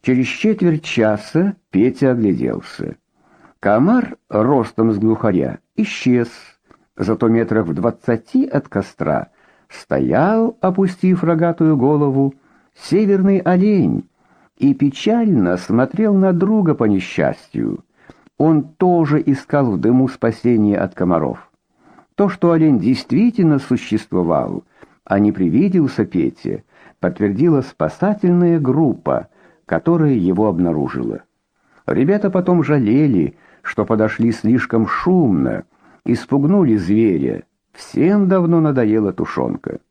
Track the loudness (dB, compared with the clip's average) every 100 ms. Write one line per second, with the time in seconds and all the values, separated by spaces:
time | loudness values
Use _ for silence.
0 | 0 0 -2 -2 -2 0 0 -2 -4 0
1 | 0 0 -2 -2 -2 -4 _ 0 0 2
2 | 0 2 0 0 -2 -6 -10 -12 -10 -12
3 | _ _ _ _ -20 _ 0 2 4 2
4 | -2 -10 _ -2 2 0 -2 -2 0 2
5 | 0 0 0 0 -2 -8 _ -6 -6 -2
6 | 0 0 -2 -10 -20 _ _ _ _ -6
7 | -4 0 2 2 0 -2 -2 -2 -4 -4
8 | -4 -4 _ -2 -2 -4 -4 -8 -8 -6
9 | -4 -4 -6 _ _ _ _ -20 -6 -2
10 | 0 0 0 0 -2 -2 -4 0 -2 -2
11 | 0 0 0 0 -2 0 0 2 2 2
12 | 0 0 -2 -4 _ _ _ _ -2 0
13 | 2 2 2 2 2 2 2 2 2 -2
14 | -6 _ _ _ _ _ 0 2 -2 -2
15 | -2 0 2 2 2 -2 -2 0 0 0
16 | 0 2 2 0 0 0 0 0 0 0
17 | -4 -2 -2 -2 -10 -6 -6 -8 _ _
18 | -20 _ _ -2 2 2 -2 _ 0 2
19 | 2 0 0 -2 -2 -2 0 0 2 2
20 | 0 -2 -4 -2 0 2 2 0 -4 -2
21 | 0 0 -2 -6 -14 _ _ _ _ -20
22 | _ -2 -2 0 0 4 4 2 0 -2
23 | -2 0 0 2 2 2 -2 -6 -2 -6
24 | -2 -2 0 0 -2 -8 _ _ -20 _
25 | -4 2 2 0 0 2 2 2 0 -2
26 | -2 -2 -4 -4 -10 -10 _ _ -20 _
27 | -6 -2 -4 0 0 0 -2 -6 -6 -2
28 | -4 0 0 2 2 0 0 0 0 -2
29 | -4 -4 -6 _ _ _ -6 -4 0 0
30 | 2 2 0 0 0 0 0 0 -4 -6
31 | -8 -10 _ _ _ _ _ _ -4 -2
32 | 0 0 0 -2 0 0 2 2 2 2
33 | 2 2 -2 -6 _ _ -8 -6 -2 0
34 | 0 0 -2 0 0 0 0 -2 -2 -2
35 | 0 2 2 0 -2 -4 -12 _ _ _
36 | -4 -4 -2 0 2 2 2 0 0 2
37 | 2 0 -2 -6 -12 _ _ -20 -8 0
38 | 2 2 2 2 2 2 2 2 2 0
39 | 0 -4 -6 -4 -4 -6 -10 -12 _